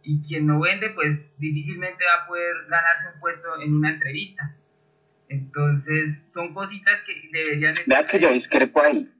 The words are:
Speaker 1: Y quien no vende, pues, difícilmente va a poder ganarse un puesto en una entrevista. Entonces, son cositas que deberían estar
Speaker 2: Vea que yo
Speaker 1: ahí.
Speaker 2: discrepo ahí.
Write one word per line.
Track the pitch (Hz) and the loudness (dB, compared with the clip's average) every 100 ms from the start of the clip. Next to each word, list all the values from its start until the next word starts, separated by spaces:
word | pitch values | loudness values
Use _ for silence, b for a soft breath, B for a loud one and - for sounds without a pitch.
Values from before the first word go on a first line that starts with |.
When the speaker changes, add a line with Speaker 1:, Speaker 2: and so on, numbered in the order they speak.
Speaker 1:
Y | - 147 | -2 -4
quien | - 156 151 | -2 0 2
no | 151 | 4
vende, | 175 202 214 | 2 0 -4
pues, | - 151 147 - - | -2 -2 -2 -6 -8
difícilmente | 156 147 - 180 180 180 180 | -4 -4 -6 -8 -8 -2 2
va | 175 | 2
a | 175 | 0
poder | 175 175 170 151 | -4 -4 -6 -2
ganarse | 330 339 339 - | 0 2 0 -4
un | - | -6
puesto | 170 - 170 160 | -6 -6 -10 -8
en | 151 | 0
una | 151 151 | 2 0
entrevista. | 156 143 139 - - 147 - _ _ _ _ _ _ _ | -2 -6 -6 -10 -10 -12 -14 _ _ _ _ _ _ _
Entonces, | 139 135 143 147 143 147 156 156 151 _ | -8 -6 0 2 0 0 -2 -2 -6 _
son | 175 170 | -10 -10
cositas | 180 196 202 - - 202 | -8 -10 0 0 0 -4
que | - 156 | -14 -8
deberían | 156 156 147 151 | -4 -2 0 0
estar | 151 135 | 0 2
Speaker 2:
Vea | 135 151 | 2 4
que | 156 | 4
yo | 160 | 4
Speaker 1:
ahí. | 127 | 4
Speaker 2:
discrepo | - 139 131 156 | 2 2 4 4
ahí. | 147 294 262 | 4 4 -4